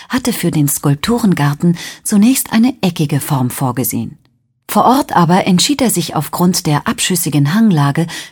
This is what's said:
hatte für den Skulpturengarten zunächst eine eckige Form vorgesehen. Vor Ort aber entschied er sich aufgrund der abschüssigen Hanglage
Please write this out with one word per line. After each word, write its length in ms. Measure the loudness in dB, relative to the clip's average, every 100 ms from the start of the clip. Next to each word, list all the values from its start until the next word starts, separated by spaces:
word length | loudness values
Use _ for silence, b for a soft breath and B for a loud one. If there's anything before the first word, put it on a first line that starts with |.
| B
hatte 240 | -4 -4
für 200 | -4 -2
den 160 | 0 0
Skulpturengarten 1080 | 0 -2 -2 0 0 2 2 2 0 0 -2 B B
zunächst 480 | -2 2 4 2 0
eine 240 | 2 2 0
eckige 380 | -2 -2 -2 -2
Form 320 | -2 -2 -2
vorgesehen. 680 | -2 -4 -2 -4 -4 -6 -12 _ _ _ _ -4
Vor 140 | 2
Ort 320 | 2 2 0 0
aber 320 | 2 2 2
entschied 340 | 2 0 0
er 80 | 0
sich 240 | -2 -4
aufgrund 520 | -6 -6 -2 0 0 0
der 200 | -2 -2
abschüssigen 680 | -4 -2 -2 0 0 2
Hanglage 520 | 2 2 2 2 0 -4 B B